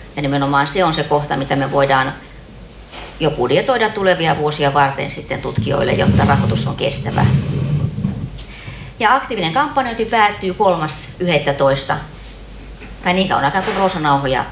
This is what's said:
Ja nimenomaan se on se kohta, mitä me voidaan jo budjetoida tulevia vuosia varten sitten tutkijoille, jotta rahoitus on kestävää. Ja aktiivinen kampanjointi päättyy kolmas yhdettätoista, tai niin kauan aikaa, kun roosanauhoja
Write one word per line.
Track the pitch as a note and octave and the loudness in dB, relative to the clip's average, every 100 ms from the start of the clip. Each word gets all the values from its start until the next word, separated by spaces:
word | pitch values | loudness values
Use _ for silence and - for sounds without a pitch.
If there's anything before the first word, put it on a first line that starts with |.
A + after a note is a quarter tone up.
| - - | -14 -6
Ja | |
nimenomaan | C#3 C#3 C#3 C#3+ D3 | -2 0 2 2 2
se | G3 | 2
on | F3 | 2
se | D#3 | 2
kohta, | C#3+ D3 D3 D3 | 0 0 0 -4
mitä | C3+ C#3 | 0 0
me | C#3 | 0
voidaan | C#3+ C3+ C3 C3+ - - - - - - - - - - - | 2 4 4 2 -4 -12 -18 -18 -18 -18 -18 -16 -14 -14 -2
jo | D#3 | -2
budjetoida | D3 A#2+ D#3+ A3 B3 A3 | 0 2 2 2 2 2
tulevia | - F#3+ E3+ D#3+ - | 2 2 2 2 2
vuosia | D3 D3+ C#3+ | 0 0 2
varten | C#3+ C#3 C3+ C#3+ | 4 2 0 -4
sitten | - - C3+ | -6 -6 -6
tutkijoille, | B2+ B2+ A2 C#3 C3+ | -4 -2 0 0 0
jotta | C#3 - - C#3+ | 2 4 4 4
rahoitus | C#3 - - - | 4 4 2 0
on | - | 0
kestävää. | - - - - - - - - - - - - - - - - - - - - - - | 0 0 0 2 4 2 0 -2 0 0 0 -2 -4 -4 -8 -10 -14 -14 -14 -12 -12 0
Ja | A3 C4+ | 2 2
aktiivinen | - A3 E3 | 0 -2 0
kampanjointi | G3+ D4 C#4 B3 A3+ A3 | 0 0 0 -2 -2 0
päättyy | A#3 G#3 G3+ F#3+ | 4 4 2 -4
kolmas | F3+ G3+ E3 D#3 - - - | 2 2 2 0 -4 -8 -4
yhdettätoista, | F3+ D3+ C#3+ C#3 C#3 C3+ - - - - - - - - - - - - | 0 0 0 2 2 2 -2 -4 -6 -14 -16 -16 -16 -16 -16 -16 -16 -6
tai | F#3 | 0
niin | F#3 F#3+ | 0 2
kauan | - C#3 | 2 0
aikaa, | F#3+ | 0
kun | F#3+ F#3+ | -2 0
roosanauhoja | F#3+ F3+ D3+ C#3 C#3 B2+ - | 0 2 2 2 2 0 -2